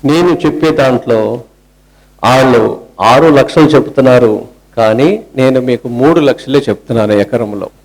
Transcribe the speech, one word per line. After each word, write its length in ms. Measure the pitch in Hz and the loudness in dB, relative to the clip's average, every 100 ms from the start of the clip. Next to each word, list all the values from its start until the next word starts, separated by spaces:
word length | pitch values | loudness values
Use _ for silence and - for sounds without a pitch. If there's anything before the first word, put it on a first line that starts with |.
| 139 | 0
నేను 220 | 160 175 160 156 | 0 0 0 -2
చెప్పే 240 | 151 156 | -2 -2
దాంట్లో 480 | 151 135 123 - 113 107 120 - _ _ _ _ _ _ _ | 0 0 -2 -2 -2 -2 -6 -14 _ _ _ _ _ _ _
వాళ్ళు 380 | 113 131 131 120 107 - - - | 0 2 2 2 0 -6 -16 -4
ఆరు 260 | 104 131 165 143 | 0 2 4 2
లక్షలు 300 | 123 - 151 139 | 0 2 2 2
చెప్తున్నారు, 720 | - - 131 123 117 104 - _ _ - | 0 0 2 4 2 -2 -8 _ _ -2
కానీ 320 | 113 110 147 208 - 131 | 0 2 0 -2 -8 -2
నేను 240 | 131 131 | 0 0
మీకు 260 | 127 127 127 | -2 -4 -6
మూడు 320 | 120 139 165 147 | -2 0 2 0
లక్షలే 300 | 117 - 139 135 | -2 -2 -2 -2
చెప్తున్నాను 440 | 101 - 117 107 104 98 | -6 -4 -2 0 0 0
ఎకరంలో. 440 | 120 107 104 92 _ | -4 -6 -8 -12 _